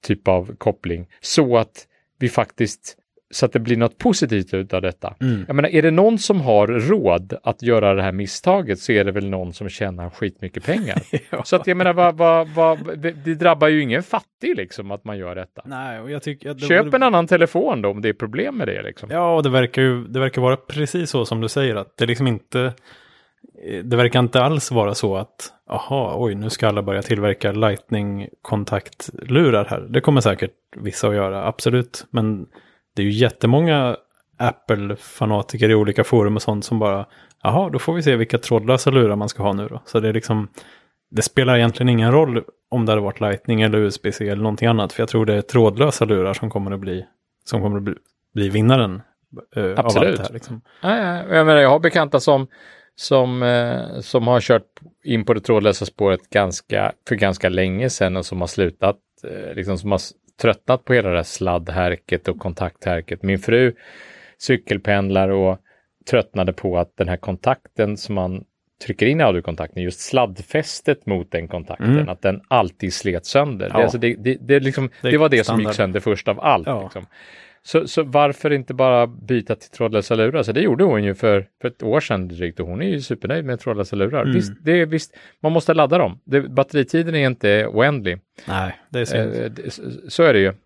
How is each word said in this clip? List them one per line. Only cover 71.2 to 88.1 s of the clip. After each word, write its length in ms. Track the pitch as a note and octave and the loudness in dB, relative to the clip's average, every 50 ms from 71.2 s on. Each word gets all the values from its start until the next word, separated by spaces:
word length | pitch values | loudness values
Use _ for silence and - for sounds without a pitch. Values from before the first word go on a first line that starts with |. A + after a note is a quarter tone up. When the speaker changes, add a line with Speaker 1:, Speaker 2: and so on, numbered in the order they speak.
| F2 _ | -4 _
Speaker 1:
den 160 | - E2+ E2+ | -8 -8 -8
kontakten, 440 | E2 - F2 E2 - F2 - - A2 | -6 -10 -10 -10 -10 -10 -2 0 2
Speaker 2:
Mm. 180 | C3+ D3 D3+ - | 2 2 2 -2
Speaker 1:
att 120 | F#2 _ | -6 _
den 200 | - G2 G2 G2 _ | -2 -2 -2 -2 _
alltid 460 | _ C3 B2 G2+ F2 - _ - F#2 - | _ 2 2 2 0 -4 _ -6 -6 -6
slet 320 | - - G2+ F2 E2 - | -4 -4 -4 -4 -4 -6
sönder. 420 | - - C#3 D3 D3 A#2+ F#2+ G2 F#2+ | 0 0 0 0 0 -4 -6 -8 -2
Speaker 2:
Ja. 60 | - | 0
Speaker 1:
Det, 60 | - A#2 | 2 2
alltså, 140 | A#2 A#2+ | 2 0
det, 180 | A#2+ A#2+ A#2+ A#2 | 0 0 -2 -2
det, 220 | - G#2 B2+ C3 - | 0 -2 -2 -2 -2
det, 180 | A#2+ A#2+ C#3 C#3+ | 2 2 2 2
liksom, 300 | C3 C3+ C3+ - C3+ B2 _ - | 2 0 -2 -2 -6 -6 _ -6
Speaker 2:
Det 60 | - | -2
är 40 | B2+ | 0
Speaker 1:
det 60 | C#3 | 2
var 120 | D3+ D#3+ D3+ | 4 4 4
det 80 | C3+ | 4
som 60 | A2+ G#2+ | 2 2
Speaker 2:
standard. 220 | - A#2 A2 G#2 G#2+ | 2 0 0 0 0
Speaker 1:
gick 40 | G#2+ | 0
sönder 240 | - G#2 F#2 F#2 G2+ | 0 -2 -2 -2 -2
först 280 | - A2 G#2 F#2+ - | -2 -2 -2 -2 -2
av 120 | - G2+ - | -4 -4 0
allt. 280 | - D3 C#3 - - | 2 2 2 2 0
Speaker 2:
Ja. 160 | D3 C3+ G#2+ F#2+ | -2 -6 -6 -6
Speaker 1:
Liksom. 220 | F#2 - G2 F#2 _ _ - - - - - - _ _ _ _ | -10 -12 -16 -16 _ _ -20 -20 -20 -20 -20 -20 _ _ _ _
Så, 240 | - - D#3+ D#3+ | 0 0 0 0
så 160 | C3+ - E3 D#3 | 0 -2 -2 -2
varför 480 | C3+ B2 D3 D3 C#3+ C#3 - - D3+ | 0 2 2 2 2 0 -2 -2 -2
inte 220 | D3 C#3 B2 - C3+ | -2 -2 -2 -6 -2
bara 340 | C3 C3+ C3 B2 A#2+ A#2+ | 2 2 4 4 4 2
byta 480 | A#2 A#2+ - - G#2+ B2 A#2 G#2 - A2 | 0 -2 -16 -4 -2 -2 -2 0 -2 -6
till 140 | - - _ | -6 -6 _
trådlösa 460 | - - A#2+ A2 G#2+ G#2 F#2+ - A#2 | -6 -4 -4 0 0 -2 0 0 0
lurar? 280 | A2+ A2 A#2 D3 D#3+ A#2 | 2 2 2 2 0 -2
Så 80 | A2+ | 0
det 100 | G#2+ C3+ | 0 0
gjorde 220 | F#3+ G3+ F3 D#3 F#3+ | 2 2 2 2 2
hon 200 | F#3 B2+ G#2+ G#2 | 2 2 2 0
ju 120 | G2+ F#2+ | -2 -2
för, 320 | - - A2 G#2 G2 G2 _ _ _ | 0 2 2 2 2 0 _ _ _
för 60 | - | -8
ett 160 | B2+ - _ - | -8 -8 _ -4
år 160 | A2 A2+ D3+ | 0 0 0
sedan 280 | - - A2+ F#2+ F#2 | 0 -2 -4 -4 -4
drygt 320 | F2+ E2+ E2+ F2+ E2+ E2 - | -6 -8 -6 -8 -6 -6 -8
och 80 | E2+ | -8
hon 140 | E2 F2 G#2+ | -8 -6 -6
är 80 | E3 G3 | -4 -4
ju 120 | F3+ C#3+ | -4 -4
supernöjd 440 | C3 - A#2+ - - A#2 C#3 E3 D#3 | -4 -6 -8 -8 -6 -6 -6 -4 -4
med 140 | C3 B2 A#2+ | -6 -8 -6
trådlösa 360 | - B2+ A2+ G#2 G2 - - | -4 -6 -4 -4 -4 -4 -2
lurar. 260 | G2+ G2 A2 C#3+ C#3+ | -2 -2 0 0 -2
Speaker 2:
Mm. 120 | - C#3 B2+ | 0 2 0
Speaker 1:
Visst, 180 | - - G2+ G2+ - | 0 0 -2 -8 -6
det 200 | D#3 D#3 E3+ F3 | 0 2 2 2
är, 40 | E3+ | 2
visst, 320 | D#3 D#3+ D#3+ - - _ - - - _ _ | 0 -2 -6 -6 -8 _ -20 -20 -20 _ _
man 100 | - D#3 | -2 0
måste 220 | D#3+ E3 - - D#3+ | 0 0 2 2 4
ladda 240 | - D3+ C3+ D#3+ | 4 4 4 4
dem. 220 | F3+ D3+ G2 F2+ - _ | 2 2 0 -4 -10 _
Det, 160 | - C3 C#3 | 0 0 0
batteritiden 720 | C3+ C3+ C3 C3 C3+ - - D3 C3 - - D#3+ E3+ E3 D#3+ | 0 0 0 0 0 0 0 -2 0 2 0 -2 0 0 0
är 120 | D3+ C#3 C3 | 0 0 0
inte 380 | B2 _ - G#2 G2+ G#2+ G#2+ | 0 _ 2 2 2 2 2
oändlig. 520 | A2 G#2 G#2 B2 C#3+ D3 C3 G2+ F#2 | 0 0 2 2 2 0 -2 -4 -6